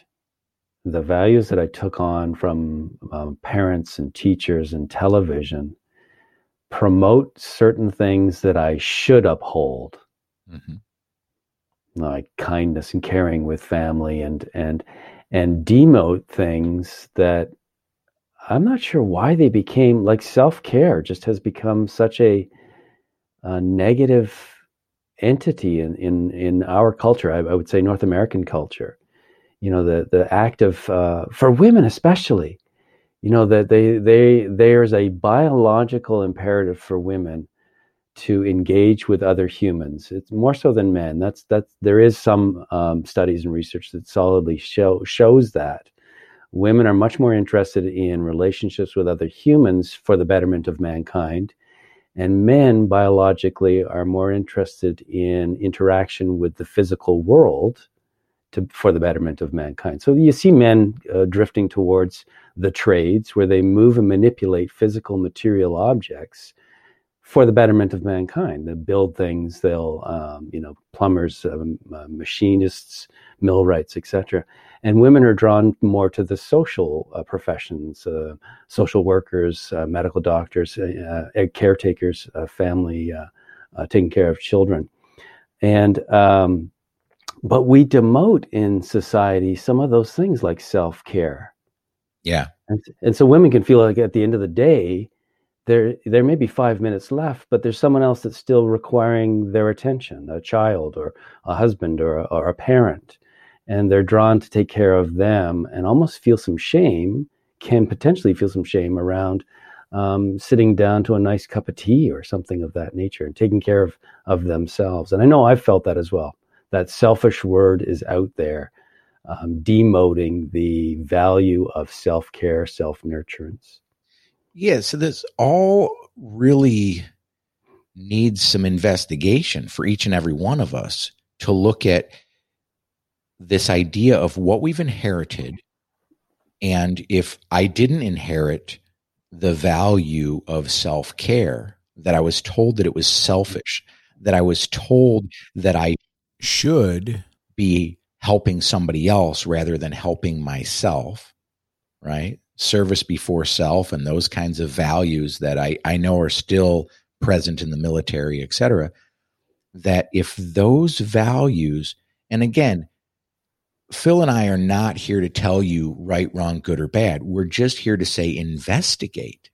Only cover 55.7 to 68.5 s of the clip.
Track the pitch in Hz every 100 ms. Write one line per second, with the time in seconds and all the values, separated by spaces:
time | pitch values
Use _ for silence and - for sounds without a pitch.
55.7 | - 95 95 95 - 92 90 87 - -
56.7 | - 95 90 - 90 85 147 120 71 113
57.7 | - _ _ _ _ _ _ _ - 92
58.7 | - 104 82 85 76 80 73 78 80 73
59.7 | 71 90 73 - 143 156 127 185 131 120
60.7 | 110 104 113 - 95 95 98 107 107 95
61.7 | 98 90 92 92 - _ _ _ - 92
62.7 | - 110 90 85 107 - 104 95 95 95
63.7 | 101 117 120 101 98 117 120 95 87 90
64.7 | - 107 110 - 98 90 - 110 98 90
65.7 | 85 110 123 - - - - - _ _
66.7 | _ _ _ _ _ _ 143 120 110 113
67.7 | 107 98 95 98 92 92 170 165